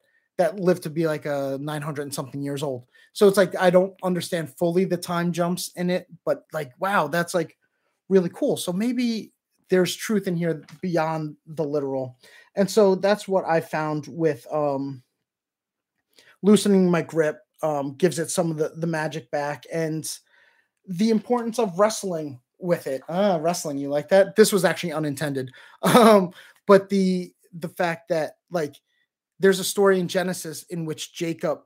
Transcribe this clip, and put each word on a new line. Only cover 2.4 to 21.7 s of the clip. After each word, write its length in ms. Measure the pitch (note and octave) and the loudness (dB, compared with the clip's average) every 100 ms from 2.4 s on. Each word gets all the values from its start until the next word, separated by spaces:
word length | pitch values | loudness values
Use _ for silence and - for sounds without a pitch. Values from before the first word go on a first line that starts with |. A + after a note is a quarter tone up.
years 200 | C#3+ C#3+ | -6 -6
old. 240 | D3 B2+ - _ _ | -6 -6 -12 _ _
So 140 | - G3+ | 4 4
it's 80 | G3+ | 6
like, 200 | F#3 D#3+ | 2 2
I 140 | F#3 | 4
don't 240 | F3+ F#3+ - | 4 2 -2
understand 540 | F#3 F3 - E3+ D#3 - | -4 -4 -4 -6 -6 -2
fully 280 | E3+ F3 | 0 2
the 120 | F#3 F3 | 0 -2
time 360 | F3 E3+ F3 | -4 -2 -2
jumps 400 | E3+ F3 F3+ - - | 0 -2 -2 -6 -6
in 140 | F3+ | -2
it, 160 | F3+ - E3+ | -2 -6 -10
but, 220 | - C#3 _ | -4 -4 _
like, 200 | D#3 C#3+ - | -10 -10 -6
wow, 300 | G3 G3+ D3 | 0 0 0
that's, 260 | E3+ E3+ | -2 -2
like, 220 | F3+ D#3+ _ _ _ _ _ - | -2 -4 _ _ _ _ _ 2
really 220 | F#3+ F3 | 2 2
cool. 240 | - C#4+ D3+ | -2 -2 -2
So 160 | - | -4
maybe 600 | F3+ A#3+ B3 A#3+ A3+ - _ _ _ - | -4 -2 -2 -2 -2 -6 _ _ _ 0
there's 280 | F#3 F3 - | 2 2 -2
truth 320 | - G#3 G3 | -2 -2 -2
in 80 | E3+ | -2
here 260 | E3+ D#3 - - | -2 -4 -10 -10
beyond 560 | F#3 E3 D#3+ D#3+ D3+ C#3+ D#3+ | -4 -2 0 -4 -6 -12 -16
the 180 | D#3 | -8
literal. 520 | D3 D3 C#3 C3+ C3 - - - _ | -4 -2 -2 -6 -8 -12 -20 -20 _
And 160 | - F#3+ | -2 0
so 240 | A3 G3 | 4 4
that's 320 | F#3 F#3+ G#3 - | 4 2 0 0
what 180 | F#3+ - | -2 2
I 140 | E3 | 0
found 460 | D#3+ D#3 D#3 D3+ C3+ | 0 -4 -4 -4 -6
with, 400 | B2 D#3+ C3 - | -2 -2 -2 -6
um, 500 | D3+ D3 C#3 C#3 C3 _ _ _ _ _ _ _ _ _ _ _ _ _ - | -2 -2 -2 -6 -10 _ _ _ _ _ _ _ _ _ _ _ _ _ 0
loosening 480 | F#3 G3+ G#3 F#3+ F3+ | 6 6 6 4 4
my 100 | F3 | 2
grip, 380 | - D#3+ D3+ D3+ _ - | 0 0 0 -2 _ -6
um, 320 | D#3 D3 C#3 | -4 -2 -6
gives 240 | C3+ F3 C#3+ | 0 0 0
it 120 | D#3 | -4
some 200 | - E3 | -2 -2
of 80 | D#3 | -2
the, 100 | D#3 D#3+ | -4 -4
the 100 | E3+ | -4
magic 440 | D#3+ D#3 D3+ - | -4 -4 -8 -6
back, 340 | D3 C#3+ D3 - | -6 -4 -8 -8
and 360 | E3 D#3+ D#3 - - _ _ _ _ _ _ - | -4 -4 -4 -8 -12 _ _ _ _ _ _ -10
the 240 | F3 A3 | -2 2
importance 480 | A3 - A#3+ A#3 A3 | 2 0 -4 -2 -2
of 200 | G#3+ | -2